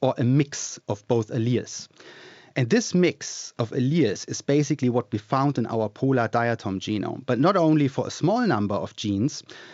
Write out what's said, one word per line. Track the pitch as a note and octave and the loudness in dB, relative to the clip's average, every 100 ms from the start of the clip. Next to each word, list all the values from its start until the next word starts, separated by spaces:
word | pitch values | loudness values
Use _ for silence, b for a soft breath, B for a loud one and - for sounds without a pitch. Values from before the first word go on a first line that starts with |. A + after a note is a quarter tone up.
or | C3 - | -2 0
a | |
mix | A#2+ C#3 C#3+ - - - - | 2 2 0 -6 -12 -10 -8
of | G#2+ - | -6 -2
both | A#2+ G#2+ | -2 -2
alleles. | B2 A#2 B2+ - - - B B B B B B B | -2 -2 -2 -4 -12 -16 B B B B B B B
And | A#2 | 0
this | A#3+ - | 0 2
mix | F3+ E3+ - - - - - | 2 2 0 -8 -12 -10 -6
of | A2+ | -4
alleles | C3 C3 E3+ A2+ F2 - | -2 0 2 2 0 -6
is | A#2 | -6
basically | - D3 C#3+ D3 B2 | 0 2 2 0 0
what | A#2+ - | 0 -2
we | G#2 | -6
found | - C3+ C#3+ C3+ | -2 0 2 0
in | A2 | -2
our | A2+ G#2+ | -2 -4
polar | - C3+ C3 A2+ | 0 2 2 2
diatom | A#2 A#2 A2+ G2+ F#2+ | 2 0 -2 -4 -6
genome, | - G#2+ - - C3 | -4 -4 -4 -6 -2
but | A#2+ | 2
not | E3+ | 4
only | F#3+ D#3+ D#3 C3+ | 4 4 4 2
for | - - | 0 -6
a | |
small | - D#3+ A#3 A3+ | -2 0 2 2
number | A2 G#2 | 2 0
of | G2 - - | -2 -6 -6
genes, | G#2 G2 C3+ - - B B | -2 0 -2 -4 -16 B B